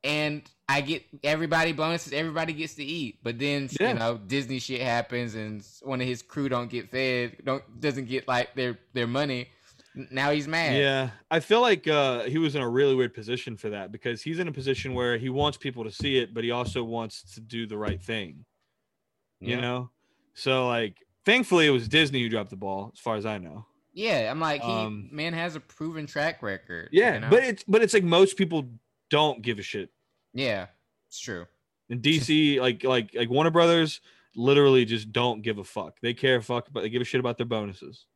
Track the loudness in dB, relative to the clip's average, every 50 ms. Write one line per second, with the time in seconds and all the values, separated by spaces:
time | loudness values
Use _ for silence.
0 | -2 -2 -2 0 -2 -2 -4 -6 -10 -16 _ _ _ 0 0 0 0 -2 -4 -6
1 | _ _ -16 -6 -2 -2 0 0 0 0 2 2 2 0 0 -2 -2 -2 -2 -4
2 | -6 -6 -4 -4 -4 -2 -2 -4 -4 -4 -4 -6 -8 -10 -10 -10 -10 -8 -6 -6
3 | -6 -8 -10 _ -8 -6 -4 -2 -2 -2 -2 -2 -4 -4 -2 -2 0 0 0 0
4 | -2 -2 -2 -4 -6 -4 -4 -4 -2 -4 -6 -8 -6 -6 -6 -4 -2 0 0 0
5 | -2 -2 -4 -6 -6 -6 -8 -8 -8 -8 -10 -12 -14 -18 -20 -14 -8 -6 -4 -4
6 | -2 -4 -4 -6 -10 _ -6 -4 -2 0 0 -2 -2 -4 -8 -8 -8 -6 -4 -2
7 | -2 0 0 -2 -2 -4 -8 -8 -4 -4 -4 -4 -6 -14 -14 -4 -4 -4 -4 -4
8 | -6 -4 -6 -6 -2 -2 0 0 -2 -2 -4 -4 -4 -4 -6 -8 _ _ _ -4
9 | -2 -2 0 -2 -2 -2 -4 -6 -8 -12 _ _ _ _ _ _ _ _ _ -16
10 | -16 -8 -4 -2 0 0 0 0 -2 -2 -2 -2 0 2 2 2 2 2 2 0
11 | -2 -4 -8 -14 _ _ -2 -2 2 4 4 6 6 4 2 2 2 2 2 4
12 | 4 2 0 -2 -4 -2 0 0 0 0 0 -2 -2 0 4 4 4 6 6 4
13 | 2 0 -2 -10 -6 -6 -6 -6 -6 -10 -12 -8 -8 -8 -8 -8 -10 -10 -14 -8
14 | -6 -6 -6 -6 -8 -8 -6 -4 -6 -6 -6 -4 -2 -2 -2 -2 -2 -4 -2 0
15 | 0 0 0 0 -2 -4 -2 0 0 0 0 -2 -8 -8 -8 -8 -10 -10 -8 -6
16 | -2 2 2 2 0 0 -6 -4 -2 -2 -2 -2 -4 -4 -4 -4 -4 -4 -4 -6
17 | -6 -8 -12 -16 -20 -20 -20 -20 -16 -10 -8 -8 -8 -8 -8 -6 -4 -4 -6 -6
18 | -6 -6 -6 -6 -6 -8 -14 -20 -20 _ _ _ _ _ _ _ _ _ _ _
19 | _ _ _ _ _ _ _ _ -6 -4 -4 -2 -2 -4 -4 -4 -6 -10 _ _
20 | _ _ _ _ _ _ _ -4 0 2 2 2 2 0 0 0 -2 -4 -6 _
21 | _ _ _ _ _ 4 4 4 4 4 4 6 6 6 4 2 0 2 2 2
22 | 2 2 0 -2 -2 -2 -2 -4 -4 -6 -10 -10 -8 -6 -6 -6 -8 -12 _ -10
23 | -6 -4 -4 -4 -4 -6 -6 -6 -10 -14 -16 -18 -20 _ _ _ _ _ _ -6
24 | -2 0 0 0 0 -2 -2 -2 -2 -2 -2 -2 -2 -4 -2 -2 -4 -4 -8 -10
25 | -14 -14 -10 -8 -6 -6 -4 -4 -6 -6 -8 -12 _ _ -12 _ -8 -8 -8 -8
26 | -10 -6 -4 -2 -2 -2 -2 -4 -6 -6 -6 -8 _ -10 -10 -10 -8 4 4 6
27 | 6 6 2 0 4 6 6 6 6 4 -4 -4 0 4 4 4 6 6 4 4
28 | 4 6 8 8 8 8 6 0 0 2 2 -2 -4 -4 -14 -20 _ _ _ _
29 | _ _ 4 4 4 4 2 0 -4 -4 -4 -4 -6 -8 -8 -8 -8 -10 _ _
30 | _ _ _ _ _ _ -6 -4 -2 -2 -2 -4 -6 -10 _ _ _ _ _ _
31 | _ _ -16 -14 -10 -10 -10 -10 -12 _ _ _ _ _ _ _ _ _ -8 0
32 | 2 2 2 4 2 2 4 4 4 4 4 4 2 2 0 0 0 2 2 2
33 | 0 -2 -4 -4 -2 2 2 4 4 4 6 6 6 6 6 4 2 0 -2 -10
34 | _ _ _ _ _ _ _ 0 4 6 6 8 8 8 8 8 6 4 0 -4
35 | -4 -4 -2 0 0 0 -2 -4 -4 -6 -6 -6 -8 -10 -10 -10 -10 -10 _ _
36 | -4 -4 -4 0 2 2 2 2 2 -2 -4 -4 -4 _ -6 -6 -4 -2 -2 -4
37 | -4 -2 -2 -2 -2 -2 -4 -4 -4 -4 -2 -4 -4 -6 -10 -14 -18 -20 -20 -20
38 | _ _ _